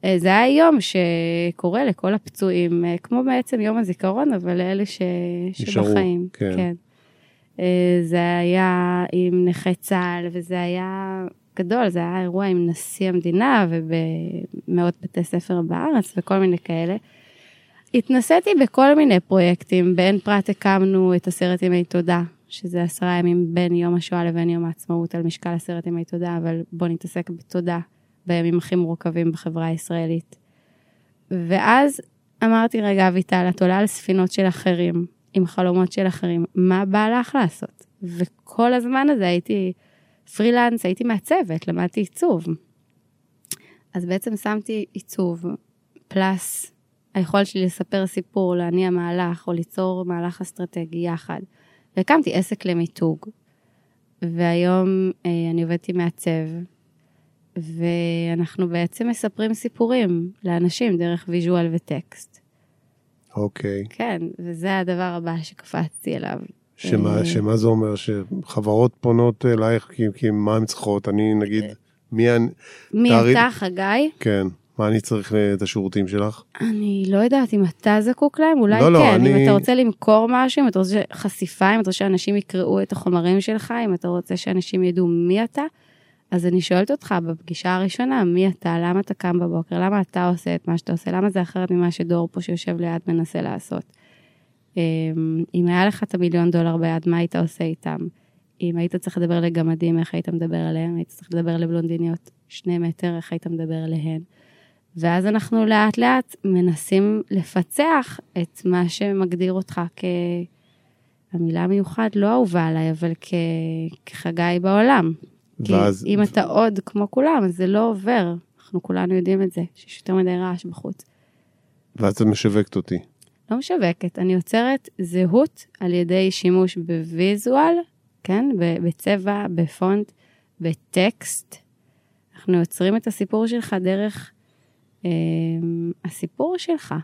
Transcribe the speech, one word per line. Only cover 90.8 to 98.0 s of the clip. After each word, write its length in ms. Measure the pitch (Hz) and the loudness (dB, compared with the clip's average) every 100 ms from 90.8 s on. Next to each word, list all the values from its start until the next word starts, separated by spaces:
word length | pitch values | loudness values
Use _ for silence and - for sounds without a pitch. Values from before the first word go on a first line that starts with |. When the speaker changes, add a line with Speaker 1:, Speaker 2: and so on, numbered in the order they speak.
| - | -2
Speaker 1:
עושה, 180 | 170 - | -6 -2
למה 180 | 180 202 | -2 0
זה 120 | 190 | 0
אחרת 280 | 175 196 180 | -4 -4 -2
ממה 200 | 180 175 | 0 0
שדור 380 | 165 170 170 170 | -2 -2 -2 -2
פה 80 | - | -6
שיושב 400 | 175 175 - 170 | -6 -6 -4 -4
ליד 200 | 170 165 170 | -4 -4 -2
מנסה 340 | 165 165 175 | -2 -2 -4
לעשות? 400 | 170 - - 165 - _ _ _ _ _ _ _ _ - | -6 -8 -8 -10 -10 _ _ _ _ _ _ _ _ -4
אמ, 60 | 165 160 160 160 160 160 165 | -2 0 -2 -2 -2 -2 -4
אם 120 | 175 175 | 0 2
היה 200 | 175 196 | 2 2
לך 160 | 202 | 0
את 120 | 208 | -4
המיליון 360 | 185 175 170 170 | -2 0 2 2
דולר 260 | 170 165 165 | 2 0 0
ביד, 320 | 165 165 165 | -2 -2 0
מה 80 | 170 | 0
היית 200 | 170 170 | 0 -2
עושה 280 | 165 - | -4 -2
איתם? 340 | 165 160 - 156 | -6 -6 -8 -8